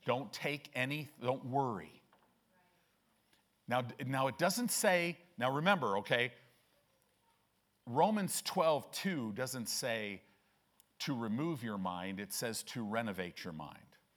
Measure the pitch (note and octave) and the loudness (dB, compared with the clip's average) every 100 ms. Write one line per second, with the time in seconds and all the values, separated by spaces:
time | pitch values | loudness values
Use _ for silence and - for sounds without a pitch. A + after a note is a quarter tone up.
0 | C3 B2 - - D3+ C#3+ - B2+ C3 D3+ | -2 -2 -2 -6 -4 -4 -6 -4 -2 -2
1 | C3 - B2 C3 C3 C3+ C3 G2 D#2 - | -6 -4 -2 -2 0 0 2 0 -6 -16
2 | _ _ _ _ _ _ _ _ _ _ | _ _ _ _ _ _ _ _ _ _
3 | _ _ _ _ _ _ - B2 B2 - | _ _ _ _ _ _ -2 -2 -2 -6
4 | C3 C3+ C3+ - E3+ G3+ B3 - G#3 F3+ | -2 2 2 4 2 2 0 2 4 4
5 | E3+ E3 - - B2+ C#3+ F3 F#3+ A#2 G2 | 4 -2 -10 -2 0 4 4 4 4 2
6 | G2 A#2+ B2 - - _ _ _ _ _ | 2 2 2 -4 -20 _ _ _ _ _
7 | _ _ _ _ _ _ _ _ - B2+ | _ _ _ _ _ _ _ _ -4 2
8 | F#3+ G#3+ F#3 - - F#3 D#3+ C#3+ - - | 4 4 0 -2 -2 2 4 4 0 -4
9 | G3 D#3+ A2+ G#2 C3 C3 A2 - C3 A2+ | -2 0 -2 -2 -4 -4 -4 -2 0 -2
10 | G#2 F#2+ - _ _ _ _ _ _ - | -2 -8 -12 _ _ _ _ _ _ -8
11 | - B2 A#2 A2+ E3 D3 A2+ G2+ F#2 F2+ | -4 -2 0 0 0 -2 -4 -2 -2 -2
12 | F#2 F#2+ G2+ - A#2+ A2 - B2 G#2+ A2+ | -4 -6 -6 -4 -4 -4 -6 -6 -2 0
13 | A2+ F#2 F2+ - F#2 D#2 D2 - - - | 0 -2 -6 -8 -10 -10 -10 -14 -20 -20
14 | _ | _